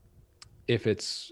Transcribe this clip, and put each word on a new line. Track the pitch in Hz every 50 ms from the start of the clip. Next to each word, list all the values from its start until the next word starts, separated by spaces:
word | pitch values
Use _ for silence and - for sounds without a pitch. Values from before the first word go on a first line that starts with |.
| - - _ - - _ _ - - - - - - -
if | 120 113 - 113
it's, | 104 - - - - - - -